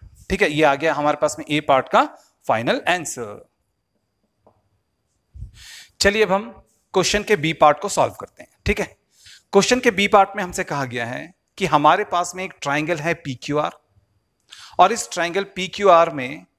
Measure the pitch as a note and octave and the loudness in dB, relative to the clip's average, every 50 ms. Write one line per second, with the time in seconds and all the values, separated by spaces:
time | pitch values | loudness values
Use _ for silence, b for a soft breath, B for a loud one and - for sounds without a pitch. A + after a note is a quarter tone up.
0 | - - _ - - - F#3+ F#3 G3+ D3+ D3+ D3 D#3 C#3+ C#3 C3+ D#3 D#3+ C#3+ D3 | -20 -20 _ -16 -10 -6 -2 0 0 0 2 2 4 4 2 2 0 -2 0 0
1 | D3 D3+ D3 - D3+ D3 - D#3+ C#3+ - D3 D3+ D3+ - C#3 C3 - - - A3+ | 0 -2 0 0 -2 -2 -2 -4 -6 -4 -4 -2 0 2 2 2 2 2 2 2
2 | D4 D4+ - b b b b b _ - A#2+ A2 A#2 D#3+ A3+ C#4+ - - F3+ F3+ | 2 0 -4 b b b b b _ -2 -2 -2 0 -2 -2 -2 -2 -2 -2 -2
3 | D#3 - - B2+ A2+ G#2 G#2 G2+ - _ _ _ _ _ _ _ _ _ _ _ | -4 -8 -10 -10 -12 -12 -14 -16 -20 _ _ _ _ _ _ _ _ _ _ _
4 | _ _ _ _ _ _ _ _ _ _ _ _ _ _ _ _ _ _ _ _ | _ _ _ _ _ _ _ _ _ _ _ _ _ _ _ _ _ _ _ _
5 | _ _ _ _ _ _ - - - - B B B B B B B B B B | _ _ _ _ _ _ -18 -18 -18 -18 B B B B B B B B B B
6 | - G3 G#3 A3 G#3+ F3 F#3+ G3 A3+ A#3 - - _ _ _ _ _ _ - F#3+ | 0 2 2 2 2 2 2 0 -2 -6 -16 -20 _ _ _ _ _ _ -2 0
7 | F3 - - G#3 G3+ G#3+ G#3+ D#3+ C#3+ D#3+ D#3 - D#3+ D3 D3 - - G3 - E3 | 0 0 0 -2 0 0 0 0 0 -2 2 4 4 4 4 2 -2 -4 -2 0
8 | B2+ A2+ - - G2+ - _ - - _ _ _ - - - - F2+ - _ _ | -2 -2 -2 -8 -18 -20 _ -20 -20 _ _ _ -4 -4 -4 -4 -6 -8 _ _
9 | _ _ b b b b b b b b - G3 - - B3+ B3+ B3 A#3+ F#3+ F#3+ | _ _ b b b b b b b b 2 2 2 4 2 2 2 0 0 0
10 | G3+ G3 G#3+ G3+ F#3+ - - G#3 F#3 F3+ - G3 F3+ - D#3 C#3+ C3+ B2 A#2+ B2 | 2 4 4 4 4 2 0 -8 -8 -8 -6 -8 -8 -6 -6 -6 -6 -6 -6 -6
11 | A#2 A#2 B2+ C#3 D3 F3 _ _ _ _ _ - G3 D3+ D#3 D3 D3 D3+ F3 G3+ | -8 -8 -8 -10 -12 -16 _ _ _ _ _ -6 -2 0 2 4 4 4 4 2
12 | G#3 - F#3 F3 F3+ - - F#3 F#3 F3+ - - - C#3+ C#3+ D3+ D#3 D#3+ F3 D3 | 0 -2 -2 -4 -4 -4 -8 -10 -12 -12 -12 -10 -6 -4 -4 -2 -2 -4 -4 -4
13 | D3 E3+ E3 E3 - C#3+ B2 - - - C#3+ D3 D#3 E3+ - _ _ _ _ _ | -4 -4 -6 -6 -8 -12 -12 -10 -8 -6 -4 -4 -4 -4 -8 _ _ _ _ _
14 | _ _ _ _ _ _ _ _ _ _ B B B B B B F3+ G3 A#3 G#3+ | _ _ _ _ _ _ _ _ _ _ B B B B B B 4 4 2 -2
15 | - - - F3 E3+ E3+ E3+ G3 G3 G3 - F#3 F#3 F3 - G3+ G3+ F#3+ E3+ E3 | -8 -8 -6 -6 -6 -4 -4 -6 -6 -6 -6 -6 -6 -6 -4 2 4 6 6 6
16 | E3+ E3 D3+ C#3 B2+ B2+ D3+ F3 F#3 _ _ | 6 4 0 -6 -8 -10 -10 -14 -18 _ _